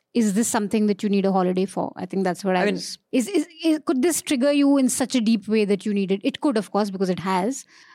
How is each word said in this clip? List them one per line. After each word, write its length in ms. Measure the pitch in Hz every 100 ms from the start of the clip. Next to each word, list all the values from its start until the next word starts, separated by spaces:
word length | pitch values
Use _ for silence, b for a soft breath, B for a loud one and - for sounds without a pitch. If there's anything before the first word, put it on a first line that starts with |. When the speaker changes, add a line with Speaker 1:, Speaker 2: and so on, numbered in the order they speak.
| _
Speaker 1:
is 200 | - 220
this 160 | 196 240
something 380 | 233 208 226 214
that 160 | 196
you 40 | 214
need 180 | 196 190
a 60 |
holiday 340 | 185 180 185 185
for? 280 | - - -
I 100 | 185
think 200 | 190 185
that's 180 | 175
what 140 | 196 185
I 60 |
Speaker 2:
I 20 | 202
mean 80 | 180
Speaker 1:
was, 220 | - - -
is, 160 | 262 254
is, 180 | 381 302 320
is, 160 | 330 311 -
could 160 | 269
this 200 | 339 320
trigger 300 | - 277 285
you 260 | 285 277 277
in 120 | 254
such 260 | - 254 262
a 60 |
deep 260 | 220 226 208
way 160 | 220
that 220 | 202 202 214
you 80 |
need 180 | 202 190
it? 80 | 196
It 200 | 262 -
could, 160 | 311 233
of 140 | 185
course, 180 | 202 208
because 200 | 185 185
it 100 | 180
has. 440 | 180 190 196 269 - b b